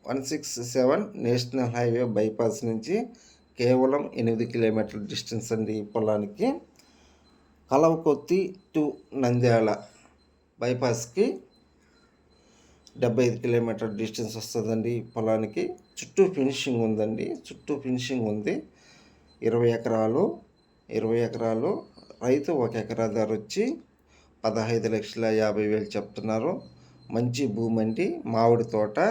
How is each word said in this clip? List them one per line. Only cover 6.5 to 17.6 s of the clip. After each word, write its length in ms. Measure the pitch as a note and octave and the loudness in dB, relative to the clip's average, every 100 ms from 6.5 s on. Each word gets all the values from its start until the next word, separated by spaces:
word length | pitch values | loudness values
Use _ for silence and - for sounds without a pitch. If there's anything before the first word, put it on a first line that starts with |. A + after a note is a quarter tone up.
| C#4+ - _ _ _ _ _ _ _ _ _ _ | -2 -10 _ _ _ _ _ _ _ _ _ _
కలవకొత్తి 680 | C3 D#3+ E3 E3 C#3+ - F3+ F#3 - _ | 4 6 4 2 0 2 0 0 -8 _
to 100 | D#3 D3 - - C3 | -2 -2 -4 -10 -2
నంద్యాల 520 | B2+ B2 A#2+ A#2 A2 G2+ - - - _ _ _ _ _ | 2 4 4 6 4 0 -8 -20 -20 _ _ _ _ _
బైపాస్కి 640 | A#2+ B2+ B2+ A2+ - - A#3 - - _ _ _ _ _ _ _ _ _ _ _ _ _ - - | -4 0 0 -2 -4 0 0 0 -12 _ _ _ _ _ _ _ _ _ _ _ _ _ -20 -2
డెబ్బై 240 | B2 A2+ B2 | 0 4 2
ఐదు 100 | A2 | 2
కిలోమీటర్ 500 | A#2 A#2 A#2 A2 A2+ G2+ | 0 2 0 -2 -4 -4
డిస్టెన్స్ 360 | A2 - A2 A2+ | -6 -4 -8 -8
వస్తుందండి 540 | - A#2 G#2+ A2+ A2+ | -6 -4 -2 -2 -2
ఈ 100 | A#2+ | -4
పొలానికి. 600 | A#2+ - A2 A2 G#2+ C3 F#3+ F4+ _ - | -6 -4 0 0 0 -4 -6 -8 _ -16
చుట్టూ 240 | - - F#3+ D3 | -6 2 2 4
ఫినిషింగ్ 440 | C3+ C3+ C#3+ A#2+ A2+ | 0 0 -2 0 0
ఉందండి, 400 | G#2+ G#2+ A2 - - - | 2 0 -2 -6 -6 -10
చుట్టూ 320 | - | -18